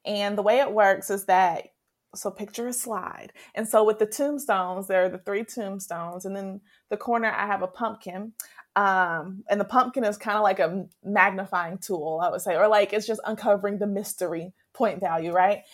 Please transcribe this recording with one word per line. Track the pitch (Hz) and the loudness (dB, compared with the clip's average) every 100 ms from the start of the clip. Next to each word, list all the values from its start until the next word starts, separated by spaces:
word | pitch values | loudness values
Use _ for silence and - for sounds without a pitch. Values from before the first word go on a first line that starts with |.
And | - 208 202 208 | -8 -4 -2 0
the | |
way | 202 247 | 4 4
it | 277 | 4
works | 214 196 196 - | 4 4 4 0
is | 202 196 | -6 2
that, | 185 185 165 - _ _ _ _ | 4 4 0 -8 _ _ _ _
so | - 202 | -8 -8
picture | 196 202 - 240 | -8 -12 -8 -8
a | |
slide. | 240 247 202 - - - - - | -6 -6 -6 -8 -12 -18 -20 -14
And | - 220 | -8 2
so | 220 | 4
with | 214 214 | 6 4
the | |
tombstones, | 214 - 285 285 277 190 180 185 196 | 0 0 -2 -2 0 0 0 -4 0
there | 190 | 2
are | 185 | 2
the | 180 | 0
three | 202 202 | -4 -4
tombstones. | 226 - 202 196 - 170 170 180 190 | -4 -8 -8 -8 -10 -8 -8 -8 -8
And | 196 | -8
then | 196 196 _ _ - | -8 -12 _ _ -10
the | 214 | -8
corner, | - 233 220 | -2 0 0
I | - 202 | -2 -2
have | 196 | -2
a | 185 | -4
pumpkin. | - 226 208 185 185 220 - - - - - | -4 -6 -6 -12 -12 -12 -14 -18 -18 -4 2
Um, | 202 190 180 165 165 190 - | 4 4 2 0 -6 -10 -2
and | 202 | -2
the | |
pumpkin | 202 247 247 262 | 2 2 2 0
is | 214 208 | -2 -2
kinda | 226 208 | -2 2
like | 208 196 | 2 2
a | 165 190 175 _ | 0 0 -8 _
magnifying | 190 202 196 190 190 180 170 190 | -2 4 4 2 -4 -4 -4 -8
tool, | - 180 156 160 | -6 -4 -4 -2
I | 175 | -2
would | - | -2
say, | 202 165 | 0 4
or, | 214 | 6
like, | 214 202 | 6 4
it's | 208 214 | 0 -2
just | 214 | -6
uncovering | - 214 226 202 202 202 | -4 -4 2 2 2 -2
the | 208 | -2
mystery | 196 208 - 180 165 175 - _ | -4 -6 -6 -4 -4 -8 -16 _
point | - 226 175 | -2 -2 0
value, | 185 165 165 | -2 -2 0
right? | 170 190 202 - | 2 4 2 -4